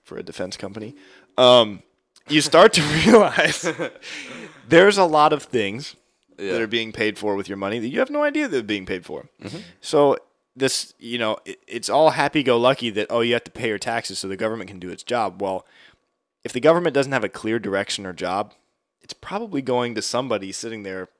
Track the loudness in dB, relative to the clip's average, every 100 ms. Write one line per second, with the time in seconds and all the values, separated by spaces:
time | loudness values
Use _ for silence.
0 | -18 -14 -14 -10 -10 -10 -12 -12 -14 -18
1 | -20 -20 _ 4 8 8 6 -4 _ _
2 | _ _ 0 0 4 8 8 6 0 2
3 | 6 8 6 2 0 0 -6 -6 -8 -10
4 | -16 -16 -16 -18 -18 -14 4 6 8 6
5 | 4 6 4 2 -2 -2 -2 -6 -14 -20
6 | _ _ _ -10 -4 -4 -2 -4 -4 -4
7 | -4 -2 -4 -4 -6 -8 -6 -6 -6 -4
8 | -4 -2 -2 -2 -4 -4 -4 -6 -4 -10
9 | -8 -16 -16 _ -16 -14 -18 _ -2 4
10 | 4 2 _ _ _ -4 -2 -2 -8 _
11 | -10 -4 -4 -4 -10 -20 -14 -10 -2 2
12 | 2 2 0 0 2 4 4 2 -2 -4
13 | -2 0 0 0 -2 -8 -6 -6 -6 -6
14 | -6 -10 -10 -6 -6 -6 -12 -14 -14 -14
15 | -6 -4 -4 -4 -6 -6 _ _ _ _
16 | _ _ _ _ -10 2 4 4 2 0
17 | 0 -2 -4 -6 -4 -4 -2 -4 -4 -8
18 | -10 -8 -4 -4 -6 _ _ _ _ _
19 | -20 -20 -10 -10 -6 -8 -2 -2 -2 -6
20 | -6 -6 -4 -6 -6 -12 -12 -12 -12 -12
21 | -12